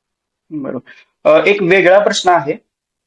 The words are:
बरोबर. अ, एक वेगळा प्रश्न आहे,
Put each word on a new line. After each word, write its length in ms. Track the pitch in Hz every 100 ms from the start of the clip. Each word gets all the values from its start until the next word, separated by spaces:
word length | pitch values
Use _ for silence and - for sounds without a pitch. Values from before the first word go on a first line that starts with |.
| _ _ _ _ _
बरोबर. 800 | 156 135 131 - - _ _ -
अ, 140 | 214 190
एक 160 | 202
वेगळा 360 | 175 190 175 190
प्रश्न 320 | 208 - 359
आहे, 220 | 339 139 214 _ _ _ _